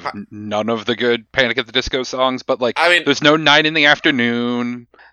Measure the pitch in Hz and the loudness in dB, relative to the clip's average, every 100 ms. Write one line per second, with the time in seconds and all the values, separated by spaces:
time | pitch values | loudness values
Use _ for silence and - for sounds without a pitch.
0 | 107 104 98 107 107 104 107 117 104 117 | -10 -12 -14 -14 -6 -4 -2 -4 -4 -2
1 | 123 120 110 - 123 117 113 120 - 135 | 0 0 -2 -2 0 -2 -4 -4 -4 -6
2 | 131 131 131 127 - 131 123 110 165 175 | -6 -2 -2 -2 -4 -2 -2 2 2 2
3 | 143 143 151 156 151 147 156 160 147 147 | 2 2 4 4 4 4 2 2 4 4
4 | 165 135 120 120 120 120 120 123 120 _ | 2 0 0 0 -2 -4 -4 -8 -14 _
5 | - | -20